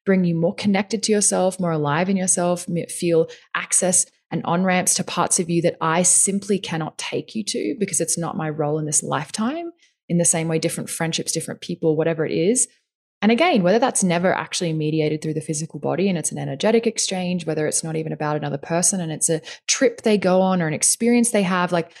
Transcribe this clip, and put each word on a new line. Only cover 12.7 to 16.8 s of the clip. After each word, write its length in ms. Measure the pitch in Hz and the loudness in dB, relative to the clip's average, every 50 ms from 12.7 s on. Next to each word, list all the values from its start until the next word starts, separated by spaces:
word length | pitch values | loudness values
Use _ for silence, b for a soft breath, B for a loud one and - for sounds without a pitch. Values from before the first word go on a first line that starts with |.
| b b b b _ _ _ _ _ _ - | b b b b _ _ _ _ _ _ 0
And 80 | 208 233 | 2 2
again, 300 | 240 320 359 339 233 175 | 4 2 2 2 2 4
whether 160 | 175 196 220 | 4 4 4
that's 260 | 240 - - - - | 2 2 0 2 0
never 300 | 185 165 175 175 185 151 | 2 2 2 2 2 0
actually 380 | - - - - - 185 170 160 | 0 -2 -6 -6 -4 -2 -2 -2
mediated 500 | 156 151 151 156 156 151 151 151 156 - | -2 -2 0 0 0 0 0 0 -2 -4
through 120 | 156 156 | -4 -4
the 60 | 156 | -4
physical 400 | 151 - 160 147 156 151 - 151 | -4 -6 -6 -6 -6 -8 -8 -6
body 280 | 143 139 139 143 185 202 | -6 -4 -2 0 0 0
and 100 | 185 160 | 0 0
it's 140 | 151 - - | -2 -4 -6
an 60 | 151 | -6
energetic 480 | 143 143 139 139 - 208 226 233 | -6 -6 -4 -2 0 2 2 2